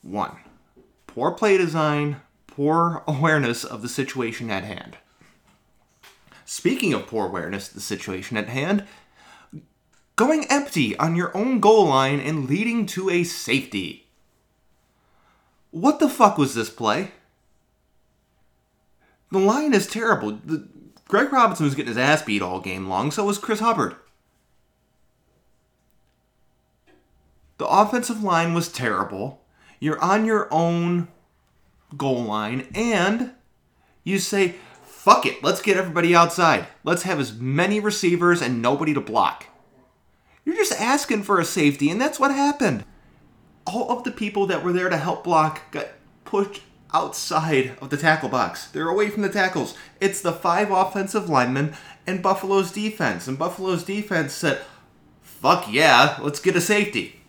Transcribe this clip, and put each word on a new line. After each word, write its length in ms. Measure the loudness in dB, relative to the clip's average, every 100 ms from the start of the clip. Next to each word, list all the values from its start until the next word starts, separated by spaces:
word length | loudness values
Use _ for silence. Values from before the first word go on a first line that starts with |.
one. 360 | -10 -8 -8 -10 -20 _ _ _ _ _ -18
Poor 240 | -4 -4
play 260 | 0 2 4
design, 640 | 2 0 0 0 -2 -6 _ _ _
poor 580 | -2 2 2 2 0 -4
awareness 560 | 0 2 2 2 -2
of 180 | -8 -10
the 80 | -10
situation 640 | -6 -6 -4 -6 -6 -6
at 120 | -6
hand. 340 | -6 -12 -14 -20 _ _ _ _ _ _ _ _ _ _ -20 _ _ -20 -16
Speaking 480 | -4 -2 0 0
of 140 | -2 -4
poor 180 | -4 -4
awareness 440 | -4 -6 -8 -10
of 40 |
the 80 | -14
situation 560 | -10 -8 -8 -10 -6 -6
at 100 | -6
hand, 380 | -6 -2 -2 -4 -20 _ _ -20 -20 _ -20 _ _ _ _ _ 0
going 300 | 2 2 2
empty 500 | 0 0 -2 -2 0
on 160 | 0 0
your 200 | -2 -2
own 240 | -2 4
goal 280 | 6 8 6
line 320 | 4 2 0
and 280 | -2 -4 -2
leading 380 | -2 0 -2 -2
to 240 | -4 -2
a 140 | 0
safety. 840 | -2 -6 -2 -2 -2 -8 -8 -12 _ _ _ _ _ _ _ _ _ _ _ _ _ _ _ _ _
What 260 | 0 2 4
the 100 | 0
fuck 300 | 6 4 6
was 160 | 0
this 160 | 0 -6
play? 440 | -2 0 0 -2 -12 _ _ _ _ _ _ _ _ _ _ _ _ _ _ _ _ _ _ _ _ _
The 80 | 2
line 340 | 2 2 4
is 140 | 2 2
terrible. 460 | -2 0 0 0 -6 -6
The, 220 | -8 -8 -20 -20 _ _
Greg 260 | 2 2
Robinson 320 | 4 4 4 -2
was 80 |
getting 140 | -2 -4
his 100 | 0
ass 240 | 2 2
beat 220 | 2 -2
all 160 | -2 -6
game 280 | -6 -8 -4
long, 220 | -2 -2
so 160 | 0 -2
was 140 | -2
Chris 200 | -2 -2
Hubbard. 360 | 0 0 -2 -4 _ _ _ _ _ _ _ _ _ _ _ _ _ _ _ _ _ _ _ _ _ _ _ _ _ _ _ _ _ _ _ _ _ _ _ _
The 80 | 2
offensive 560 | 4 4 2 -4 -4
line 320 | 0 0 2
was 180 | -2 -4
terrible. 680 | -4 -2 -2 -2 -4 -10 -10 _ _ _ _
You're 240 | -4 -2
on 240 | 2 2 2
your 220 | 0 0
own 560 | 0 2 0 0 0 -2 _ _ _ _ _ _ _ _ -6
goal 260 | -2 0
line, 440 | -2 -4 -4 -6 -8
and 600 | -4 0 2 2 0 -4 -8 _ _ _ _ _ _ -4
you 140 | -2
say, 360 | -2 0 0 -2 -20 -20 -20
"Fuck 400 | -2 6 6 4
it, 180 | -2
let's 180 | -2 0
get 140 | 2 0
everybody 400 | 0 0 4 6
outside. 520 | 6 4 4 2 -2 -10 -2
Let's 180 | -2
have 160 | 0 -2
as 140 | -4
many 480 | -4 -2 0 2 2
receivers 600 | 0 0 0 4 4 2
and 200 | 2 0
nobody 320 | 2 2 0
to 80 | -2
block." 460 | 0 0 0 -2 -18 _ _ _ _ _ _ _ _ _ -6
You're 100 | -2
just 240 | 0 0
asking 440 | 0 0 0 -4
for 160 | 2 0
a 60 | 2
safety, 460 | 2 2 2 0
and 80 | 0
that's 200 | -2 0
what 120 | 0
happened. 540 | 2 0 2 0 -2 -8 -20 _ _ _ _ _ _ -8
All 240 | -6 -4
of 140 | -4 -6
the 60 |
people 360 | -6 -6 -2 0
that 160 | 0
were 100 | 0
there 160 | 0 0
to 80 | -2
help 280 | -2 -6 0
block 440 | 2 2 -2 -12
got 160 | -10 -10 -14 _ _
pushed 380 | -4 0 0 -4 -20 _ _
outside 840 | -4 -2 -8 -2 -2 2 0 0 -6
of 80 | -8
the 80 | -2
tackle 320 | 2 2 0
box. 380 | -2 -2 -4 -12
They're 200 | -6 -2
away 220 | 0 0
from 140 | 0
the 60 | -2
tackles. 460 | 0 -2 -2 -6 -8 -20 _
It's 220 | -2 0
the 120 | -4
five 380 | -2 0 2 2
offensive 580 | 2 0 -2 -4 -4 0
linemen 460 | 2 2 0 -2 -6 -20 -14 -8
and 160 | -2
Buffalo's 480 | 0 0 0 0 0
defense. 560 | -4 -6 -2 -2 -2 -6
And 100 | -4
Buffalo's 460 | -4 -4 -4 -2
defense 500 | -2 -6 -2 -2 -2
said, 280 | -2 -2 -2 -6 -20 _ _ _ _
"Fuck 460 | -20 -2 2 2 0
yeah, 480 | 2 6 6 6 2
let's 180 | -6 -2
get 160 | 0 0
a 60 |
safety." 600 | 2 0 0 -4 -8 -14